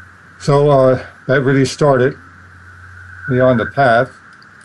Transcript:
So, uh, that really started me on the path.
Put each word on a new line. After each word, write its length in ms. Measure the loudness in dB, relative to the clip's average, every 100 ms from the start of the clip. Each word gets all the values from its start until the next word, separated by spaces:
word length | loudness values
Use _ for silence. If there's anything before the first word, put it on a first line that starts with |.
| -18 -20 -20 -10
So, 300 | -2 0 2
uh, 360 | 2 2 0 -6 -12 -4
that 140 | -2
really 240 | 0 0 -2
started 500 | -2 0 2 0 -4 -18 -20 -20 -20 -20 -20 -20 -20 -20 -14 -6
me 100 | -2
on 200 | 0 0
the 80 | -2
path. 440 | -2 0 0 -2 -10 -20 -20 -20 -20